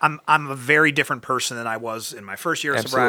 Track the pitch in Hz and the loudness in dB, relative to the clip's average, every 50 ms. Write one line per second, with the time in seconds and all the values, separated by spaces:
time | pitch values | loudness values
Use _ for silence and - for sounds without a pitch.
0 | - 156 151 - - - 151 151 147 139 139 131 123 127 151 151 160 151 143 147 | 2 0 0 0 0 2 2 2 2 -2 -6 -6 0 2 4 6 6 4 4 2
1 | 135 - 143 123 - - 131 123 - - 127 117 117 113 113 110 113 113 110 113 | 0 0 -2 -6 -2 -2 -2 -2 -2 -2 -4 -4 -4 -4 -4 -4 -4 -6 -6 -8
2 | 107 - - 110 101 98 98 - - 175 156 151 160 147 139 117 110 123 131 131 | -8 -10 -12 -14 -12 -12 -12 -6 -4 -4 -2 -2 -2 0 0 0 0 0 0 2
3 | 123 | 2